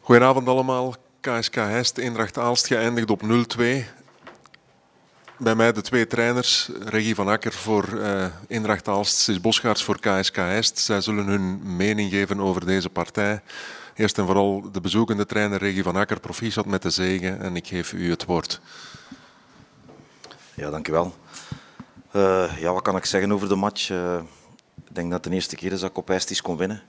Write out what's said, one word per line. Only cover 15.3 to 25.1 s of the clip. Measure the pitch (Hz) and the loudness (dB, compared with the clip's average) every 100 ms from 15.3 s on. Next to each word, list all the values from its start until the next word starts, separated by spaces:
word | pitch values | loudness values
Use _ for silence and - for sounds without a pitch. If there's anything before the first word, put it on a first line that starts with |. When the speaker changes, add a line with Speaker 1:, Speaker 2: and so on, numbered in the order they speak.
| 110 104 98 | 0 0 0
Speaker 1:
Reggie | 98 95 | 0 0
van | 90 | 0
Akker, | 190 - - | 0 0 -2
proficiat | - - 113 107 | -6 -6 -4 -2
met | 101 95 | -2 -2
de | 87 | 0
zege | - 92 95 92 | 0 0 0 -2
en | 95 95 | -4 -6
ik | 87 - | -6 -6
geef | 90 82 | -6 -6
u | 90 87 | -4 -2
het | 82 | -2
woord. | - 85 - - - - - - - - - _ _ - - _ - - - - - - - | 0 -2 -2 -10 -12 -20 -20 -20 -20 -20 -20 _ _ -20 -20 _ -20 -20 -20 -20 -20 -20 -18
Speaker 2:
Ja, | - 73 | -10 -8
dank | 76 78 | -6 0
u | |
wel. | 80 90 - - - - - - - - - - | 0 0 -6 -20 -18 -14 -16 -16 -20 -20 -20 -2
Eh, | 101 95 95 87 78 | 4 6 6 2 0
ja, | 82 | 0
wat | 92 | 0
kan | 104 | 0
ik | 95 | 0
zeggen | - 98 101 | 0 0 2
over | 101 98 | 0 2
de | |
match? | 95 104 - - | 2 0 -2 -4
Eh, | 92 87 87 82 - - - _ | -2 -2 -4 -6 -20 -20 -20 _
ik | - - | -20 -10
denk | - 85 | -6 -4